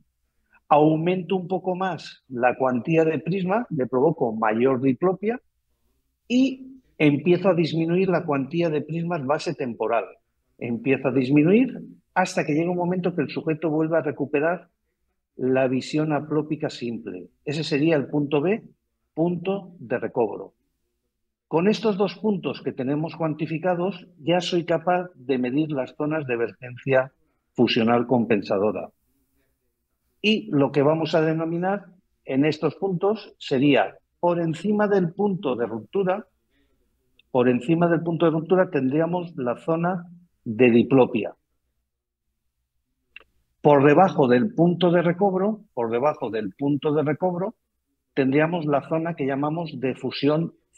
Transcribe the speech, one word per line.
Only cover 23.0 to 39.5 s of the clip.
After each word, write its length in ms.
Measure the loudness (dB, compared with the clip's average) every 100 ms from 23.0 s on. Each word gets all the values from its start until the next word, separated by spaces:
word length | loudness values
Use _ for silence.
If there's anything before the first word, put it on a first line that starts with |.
| -4 -4
cuantificados, 920 | -4 -4 -6 -4 -2 -2 -2 -6 -14 _
ya 220 | 0 0
soy 240 | 2 -2
capaz 440 | 0 -2 0 -2 -2
de 240 | -12 -4 -2
medir 340 | 0 -2 -2
las 220 | -2 -6 -4
zonas 300 | -4 -4 -4
de 80 |
emergencia 760 | -4 -4 -6 -18 -10 0 0 0 _ _ _ _
fusional 520 | 2 2 4 4 2 2
compensadora. 840 | 0 2 0 0 0 0 -2 -10 _ _ _ _ _ _ _ _ _ _ _ _ _
Y 300 | 0 0 0
lo 220 | 0 2
que 100 | 2
vamos 320 | 2 2 0
a 80 | 0
denominar 640 | 2 0 -2 -2 -2 -4 -8 _ _ _
en 200 | -6 0
estos 300 | 0 2 -2
puntos 600 | -2 -4 0 0 -2 -6 -16
sería, 580 | -4 2 4 4 2 -4 _ -4
por 200 | -2 0
encima 480 | -2 -2 -2 0 2
del 240 | 2 0
punto 440 | -2 -2 -2 -4 -2
de 100 | -4
ruptura, 600 | -6 -6 -2 -2 -2 -6 _ _ _ _ _ _ _ _ _ _
por 180 | 2 4
encima 400 | 2 2 2 4
del 140 | 2
punto 240 | 0 0 2
de 60 |
ruptura 380 | 0 2 2 2
tendríamos 640 | 0 0 0 0 -2 -6 -6
la 200 | -6